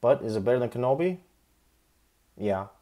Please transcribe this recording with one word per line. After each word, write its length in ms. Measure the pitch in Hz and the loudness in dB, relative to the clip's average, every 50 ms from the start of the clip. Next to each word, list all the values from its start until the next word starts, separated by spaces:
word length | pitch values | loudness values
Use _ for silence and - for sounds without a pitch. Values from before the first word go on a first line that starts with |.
| - | 4
But 200 | 120 135 - - | 4 2 2 2
is 140 | 117 107 | -4 -4
it 80 | 107 98 | -2 2
better 140 | 117 123 127 | 2 2 2
than 100 | 123 117 | 0 -2
Kenobi? 520 | - 120 123 123 135 135 170 185 185 180 _ _ _ _ _ _ _ _ _ _ _ _ _ _ _ _ _ _ _ _ _ _ _ | -4 -2 0 0 0 2 0 -2 -2 -6 _ _ _ _ _ _ _ _ _ _ _ _ _ _ _ _ _ _ _ _ _ _ _
Yeah. 300 | - 98 104 98 95 98 101 - _ | -6 -2 -2 -2 -2 -4 -8 -16 _